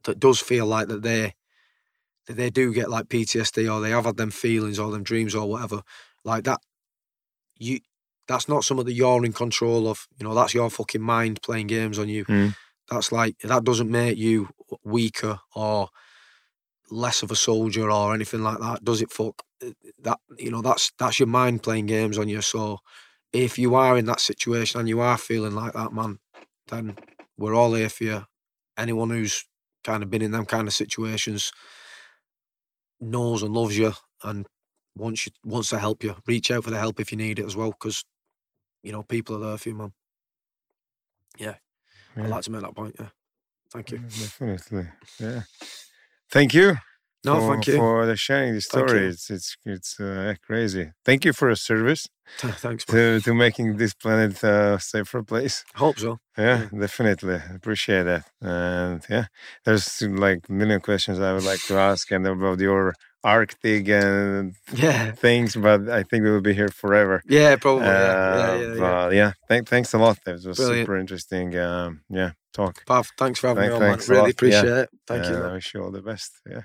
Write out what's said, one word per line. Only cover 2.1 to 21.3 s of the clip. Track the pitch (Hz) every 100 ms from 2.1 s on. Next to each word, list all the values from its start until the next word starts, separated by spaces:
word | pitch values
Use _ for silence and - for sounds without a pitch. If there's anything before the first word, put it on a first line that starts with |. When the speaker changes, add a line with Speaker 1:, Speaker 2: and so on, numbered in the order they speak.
| _ -
Speaker 1:
that | 113
they | 123
do | 127 127
get, | 113 110
like, | 113 110
P | 120 110
T | 113
S | 110
D | - 110
or | 110
they | 107
have | 117 113
had | 107
them | 110
feelings | - 117 113 107 104
or | 107
them | 107
dreams | 98 113 110 107
or | 104
whatever, | 113 117 110 - - - _ 113
like | 110 120
that, | 127 _ _ _ _ _ _ _ _ _ _
you, | 113 127 _ _ _ _ -
that's | 127 -
not | 147
something | - 131 120
that |
you're | 120 127 123
in | 120
control | - 120 - 117 117 110
of. | 104 - _
You | 107
know, |
that's | 113 123 120
your | 120
fucking | - 110 110
mind | 113 117 113 107
playing | - 110 104
games | 113 110 104
on | 107
you. | 107 98
Speaker 2:
Mm. | 104 101 101 _ _ _
Speaker 1:
That's | 123 -
like, | 117 120 -
that | 117 123
doesn't | 117 113 117
make | 120 120 113
you | 110 110 95 - - -
weaker | 104 117 113 - 110 101 _ -
or | 107 107 95 _ _ _ _ _ _ _ _ _ _
less | 110 123 -
of | 104
a | 107
soldier | - 110 113 110 110
or | 104 104 110
anything | 107 113
like | 110 110
that, | 113 117
does | 117 110
it? | 107
Fuck | - 110 - - _ 123 104 107 _
that. | 113 - _ -
You | 120
know, | 117
that's, | 117 120 - _
that's | 127 -
your |
mind | 123